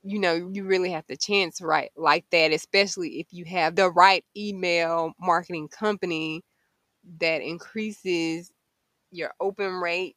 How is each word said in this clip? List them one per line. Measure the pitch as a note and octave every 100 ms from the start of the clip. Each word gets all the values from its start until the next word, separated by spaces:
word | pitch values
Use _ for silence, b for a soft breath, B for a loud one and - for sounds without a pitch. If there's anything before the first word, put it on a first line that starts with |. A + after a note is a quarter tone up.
you | G3 G#3
know, | F#3 E3 F3
you | G3 F#3+
really | F#3+ F3+
have | D#3+ -
to | C3
chance | - G3+ F3 -
right | E3+ D#3 C3 -
like | D#3 D#3+ _
that, | E3+ D#3+
especially | D#3 - G3 G3 F#3+ E3+ -
if | E3
you | F3 E3
have | F3+ E3 E3+
the | F#3+
right | F3 F#3+ F#3 _ G3+
email | G#3 G3 F3+ E3+ E3 E3 E3 -
marketing | F3+ E3+ F3+ F3 D3+
company | - G#3+ G#3 F3+ D#3+ D#3+ D#3+ _ _ _ _ _ _ E3+ E3
that | E3 D#3+
increases | C#3 E3+ - A3 G#3+ G#3 F#3 E3+ E3 E3 F3 _ _ _ _ _ _
your | F3 D#3 -
open | G3 G3 G3
rate | F3+ F3 F3 F#3